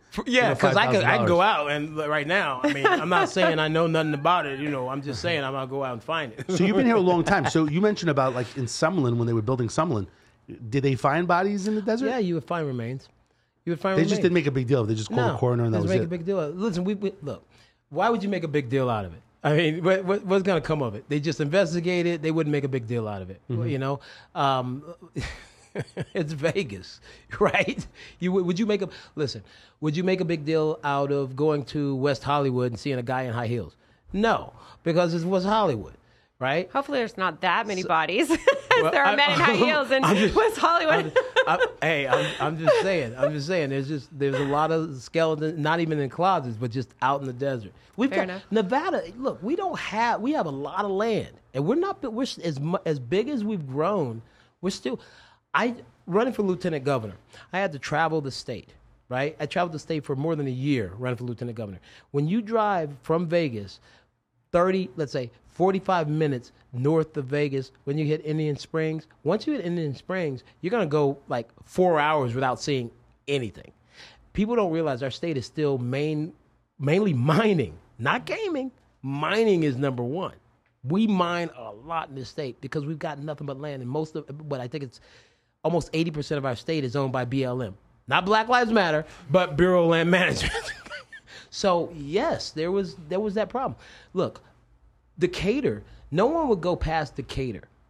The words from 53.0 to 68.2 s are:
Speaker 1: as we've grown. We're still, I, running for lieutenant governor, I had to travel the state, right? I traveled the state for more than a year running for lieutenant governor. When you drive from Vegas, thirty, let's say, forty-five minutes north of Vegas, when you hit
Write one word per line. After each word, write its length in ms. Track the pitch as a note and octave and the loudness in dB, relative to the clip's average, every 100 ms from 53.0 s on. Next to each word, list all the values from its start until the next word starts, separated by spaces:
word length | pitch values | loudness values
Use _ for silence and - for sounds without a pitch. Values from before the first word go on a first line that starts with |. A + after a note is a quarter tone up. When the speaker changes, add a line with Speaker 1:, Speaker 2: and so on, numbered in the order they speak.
| B2 F3+ A#3+ | -2 -2 -2
Speaker 1:
as 160 | C#4+ | -2
we've 240 | G#3 G#3 C#3 | -4 -4 -6
grown. 540 | C3 E3 G#3 C3+ A2+ - _ _ _ | -2 0 0 -2 -6 -12 _ _ _
We're 80 | F3+ | -6
still, 300 | - - B3+ - - - _ _ | -4 -6 -8 -10 -20 -20 _ _
I, 220 | D3 A#3 A#3+ - _ - | 0 0 -4 -14 _ -2
running 260 | F3+ B3+ | 0 2
for 80 | A3+ | 0
lieutenant 400 | G3+ F3+ F3+ D#3 C3 | -2 -2 -2 -2 0
governor, 300 | C3+ G#2+ F2+ _ - - | -2 -2 -12 _ -20 -8
I 80 | F3+ | -4
had 140 | G3 | -2
to 40 | D3 | -4
travel 420 | - D3+ D#3+ D#3 | -4 0 2 0
the 100 | C3+ | -4
state, 380 | - - G#2+ - - _ _ - | -8 -10 -12 -12 -20 _ _ -6
right? 260 | B2+ C#3+ D#3 | -2 -2 -4
I 60 | D3+ | -6
traveled 260 | F#3+ F3 | -2 -2
the 60 | D#3+ | -4
state 260 | - D#3+ - | -6 -6 -4
for 100 | C3+ | -4
more 200 | D#3 D#3+ | -2 -2
than 100 | C#3 | -2
a 20 | |
year 440 | B2+ C#3 C3+ F#2+ G2 | -2 0 0 -2 -6
running 200 | B2+ A#2+ | -6 -4
for 80 | B2 | -6
lieutenant 320 | A#2 A#2+ A2+ | -8 -8 -8
governor. 240 | G#2+ F2+ - - _ | -10 -12 -18 -20 _
When 140 | C#3+ D3 | -2 0
you 160 | G#3+ | 0
drive 540 | G#3 A3+ G#3 F#3+ D3+ C#3 | 0 0 2 0 -2 -6
from 240 | - E3 F3 | -2 0 2
Vegas, 520 | E3+ D#3 A2+ F#2+ - _ - _ _ _ _ _ | 0 0 -4 -10 -16 _ -20 _ _ _ _ _
thirty, 380 | E3+ F3+ F#3+ F3+ - | 2 4 2 -2 -6
let's 160 | D3 | -6
say, 180 | C#3+ B2 - _ | -4 -6 -12 _
forty-five 580 | - F#3 F#3+ F#3+ F3+ D#3 | 0 2 2 2 0 2
minutes 440 | D3+ D#3 C3 A#2+ - _ | 2 0 0 -6 -20 _
north 440 | B2 C3+ D#3+ D#3 D#3 | -2 2 2 0 -4
of 80 | C3 | -4
Vegas, 480 | D3 D3 C3+ C3 _ | 0 0 -2 -6 _
when 140 | - D3+ | -4 -2
you 80 | D3+ | 0
hit 200 | D#3 | -2